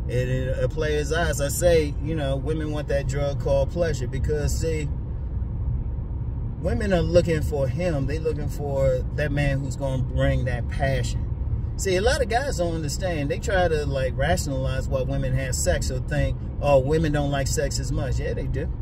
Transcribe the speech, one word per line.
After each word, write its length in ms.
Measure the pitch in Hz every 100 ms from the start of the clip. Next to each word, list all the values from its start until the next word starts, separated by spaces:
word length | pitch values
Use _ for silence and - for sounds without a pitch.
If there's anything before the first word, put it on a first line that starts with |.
And 80 | -
in 380 | 123 127 127 127 127
A 60 | 127
Player's 420 | 151 156 151 143
Eyes, 300 | 160 165 139
I 80 | 143
say, 440 | - 175 165 151 135
you 140 | 143 160
know, 220 | 139 139
women 340 | 135 156 151
want 160 | 151 147
that 200 | 139 139
drug 340 | 139 143 135
called 280 | 156 139 135
pleasure 360 | 170 170 147 -
because, 500 | 131 - 151 143 -
see, 300 | 165 156 147 - - - - - - - - - - - - - - - - -
women 320 | 180 226 208
are 80 | 180
looking 400 | 160 170 165 156
for 260 | 147 147 135
him. 400 | 127 175 147 135
They 120 | 151
looking 280 | 160 147 147
for 560 | - 143 139 135 127 120 120
that 180 | 147
man 260 | 143 143 135
who's 160 | 135 -
gonna 260 | 139 131
bring 440 | 127 131 135 131 127
that 240 | 123 -
passion. 560 | - 139 131 117 - - - - - - -
See, 220 | 190 180
a 40 |
lot 200 | 220 302
of 80 | 233
guys 280 | 233 277 165
don't 160 | 175
understand. 560 | 165 151 - 185 165 139
They 100 | 175
try 280 | - 190 180
to, 180 | 151 143
like, 320 | 139 131 123
rationalize 680 | 135 175 147 135 131 131 127
why 140 | 139
women 320 | 127 139 131
have 220 | 131 131 127
sex 360 | 185 156 -
or 80 | 127
think, 380 | - 147 135 - - -
"Oh, 180 | 143 139
women 320 | 135 160 160
don't 200 | 147 143
like 160 | 139 135
sex 320 | - 139 -
as 120 | 131
much." 260 | 143 139 123
Yeah, 160 | 151
they 140 | 233 139
do. 240 | 127 160 -